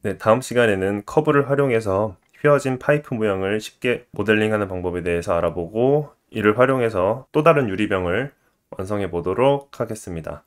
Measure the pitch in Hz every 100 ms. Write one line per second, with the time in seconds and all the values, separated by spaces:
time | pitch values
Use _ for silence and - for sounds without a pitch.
0 | 107 92 110 120 - 120 117 95 95 101
1 | - - 151 143 131 139 139 113 104 95
2 | 107 92 _ _ 147 143 131 127 - 147
3 | - 120 107 95 95 107 - _ 123 123
4 | - - 104 107 107 107 98 92 90 87
5 | 85 85 85 85 85 82 85 110 127 147
6 | 147 _ _ 110 107 107 127 131 117 101
7 | 95 123 - 151 156 151 117 95 104 98
8 | 90 98 143 _ _ _ _ - 95 104
9 | 92 85 85 98 135 143 - - 113 107
10 | - 85 78 78